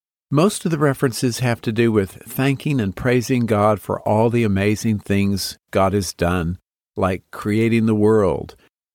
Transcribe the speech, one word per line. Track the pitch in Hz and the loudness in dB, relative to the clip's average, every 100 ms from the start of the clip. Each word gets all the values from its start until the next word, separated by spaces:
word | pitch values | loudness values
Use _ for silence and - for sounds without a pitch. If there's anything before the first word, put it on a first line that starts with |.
| _ _ _ | _ _ _
Most | 139 190 - 180 | 2 2 0 -4
of | |
the | 156 | 0
references | 147 135 135 - 127 113 | 0 0 -2 0 -4 -2
have | 123 117 | -2 -2
to | - | -2
do | 110 117 | 0 2
with | 107 95 | 2 0
thanking | - - - 135 135 156 139 | -6 -10 -2 -2 -2 -2 -2
and | 98 - | -2 -2
praising | 127 123 113 127 113 | 0 0 0 -2 0
God | 104 107 104 | 2 2 0
for | - 95 - | -2 -6 0
all | 107 117 | 2 2
the | 120 | 2
amazing | 110 98 104 107 117 104 | 0 2 0 0 0 -2
things | - 101 98 98 - - _ | 0 0 0 -2 -6 -12 _
God | 101 95 | 0 0
has | 101 90 | 0 -4
done, | - 85 90 82 92 _ _ _ - | -4 -2 -2 -4 -6 _ _ _ -4
like | 92 95 - | -2 -4 -8
creating | - 107 107 113 113 110 | -8 -2 0 2 2 2
the | 107 | 2
world, | 104 110 95 71 80 - _ _ _ | 4 4 2 -2 -6 -16 _ _ _